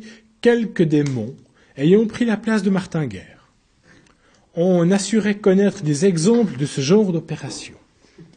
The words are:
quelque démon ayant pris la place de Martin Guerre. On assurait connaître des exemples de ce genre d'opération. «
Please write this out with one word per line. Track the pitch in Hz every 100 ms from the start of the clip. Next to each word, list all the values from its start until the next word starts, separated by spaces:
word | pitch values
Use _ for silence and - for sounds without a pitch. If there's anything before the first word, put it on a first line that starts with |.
| - - _ _
quelque | 240 240 208 -
démon | 160 147 143 123 107 - _ _ _ -
ayant | 151 202 226
pris | -
la | 240 208
place | 226 220
de | 190
Martin | 190 - 165 139
Guerre. | 95 - - _ _ _ _ _ _ _ _ _ _ _
On | - 180 180 170
assurait | 196 - 220 202 202
connaître | 202 190 202 -
des | 151 143 196
exemples | 165 170 240 196 127
de | 143
ce | -
genre | 135 208 196
d'opération. « | 165 - 151 135 - - - _ _ _ - -